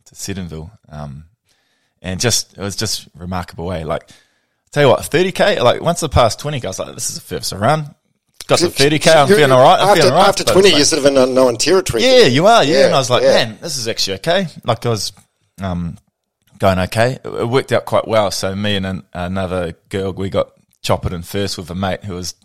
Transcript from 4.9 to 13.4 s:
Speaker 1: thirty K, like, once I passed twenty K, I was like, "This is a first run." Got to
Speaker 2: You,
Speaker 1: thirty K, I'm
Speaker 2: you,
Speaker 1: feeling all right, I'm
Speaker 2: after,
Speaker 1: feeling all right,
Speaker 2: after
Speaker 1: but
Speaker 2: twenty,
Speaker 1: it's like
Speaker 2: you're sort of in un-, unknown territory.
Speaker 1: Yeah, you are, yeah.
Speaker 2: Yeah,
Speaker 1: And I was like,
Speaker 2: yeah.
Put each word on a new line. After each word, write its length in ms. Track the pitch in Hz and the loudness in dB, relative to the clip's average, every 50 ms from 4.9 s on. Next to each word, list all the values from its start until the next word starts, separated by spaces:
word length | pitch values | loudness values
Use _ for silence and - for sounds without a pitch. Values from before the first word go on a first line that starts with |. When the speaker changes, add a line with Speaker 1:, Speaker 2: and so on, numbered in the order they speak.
| 107 - - | 4 2 0
Speaker 1:
thirty 260 | - - 165 185 190 | -2 0 0 0 0
K, 300 | - - 175 208 185 - | 0 0 0 0 0 2
like, 200 | 120 120 - - | 2 2 0 0
once 220 | - 160 175 - 170 | -2 -4 -4 -4 -4
I 40 | |
passed 320 | 143 - 139 123 110 - - | 0 2 2 2 2 0 -4
twenty 200 | - 147 151 120 | -8 -8 -8 -8
K, 80 | - | -8
I 20 | 95 | -8
was 100 | 95 - | -8 -10
like, 140 | 80 67 69 | -10 -10 -10
"This 160 | - - - | -10 -10 -10
is 80 | - | -10
a 40 | 170 | -12
first 320 | - - 90 71 - - 87 | -12 -10 -10 -8 -8 -8 -6
run." 420 | 92 107 131 156 160 147 143 - _ _ _ _ _ _ _ _ - - | -2 0 0 0 0 -2 -8 -14 _ _ _ _ _ _ _ _ -10 -2
Got 140 | - 139 - | 0 0 2
to 60 | 175 | 0
Speaker 2:
You, 60 | 170 | 0
Speaker 1:
thirty 280 | - - - 151 156 143 | 0 2 2 2 2 2
K, 100 | - 165 | 4 4
I'm 180 | 160 156 143 131 | 6 6 6 6
Speaker 2:
you, 60 | 135 | 4
Speaker 1:
feeling 160 | 147 147 131 131 | 4 4 6 6
all 80 | 127 - | 6 6
right, 160 | 170 185 - | 6 6 4
I'm 80 | 175 | 4
Speaker 2:
after, 140 | 196 208 170 | 4 4 4
Speaker 1:
feeling 120 | - - 143 | 4 4 4
all 60 | 175 | 4
right, 80 | 202 | 2
Speaker 2:
after 160 | 196 190 - - | 2 2 0 0
Speaker 1:
but 80 | 120 | 2
Speaker 2:
twenty, 160 | 107 185 202 | 2 4 4
Speaker 1:
it's 60 | 190 160 | 4 4
like 60 | 147 | 4
Speaker 2:
you're 60 | 143 | 2
sort 140 | - 160 147 | 0 0 2
of 60 | 131 | 2
in 120 | 143 139 | 2 4
un-, 120 | 135 127 131 | 4 2 2
unknown 260 | 127 131 131 123 113 | 4 2 2 2 2
territory. 480 | 113 - 160 185 190 185 - - 117 226 | 0 0 2 2 0 0 0 -2 0 2
Speaker 1:
Yeah, 200 | 262 254 254 214 | 4 6 6 6
you 200 | 139 120 143 175 | 6 4 4 4
are, 160 | 214 233 214 156 | 4 4 4 4
yeah. 160 | 139 160 - | 2 2 4
Speaker 2:
Yeah, 60 | - | 4
Speaker 1:
And 80 | - 165 | 4 2
I 20 | |
was 120 | 139 127 110 | 2 0 0
like, 140 | 123 117 127 | 0 2 4
Speaker 2:
yeah. 220 | 135 120 180 | 4 4 2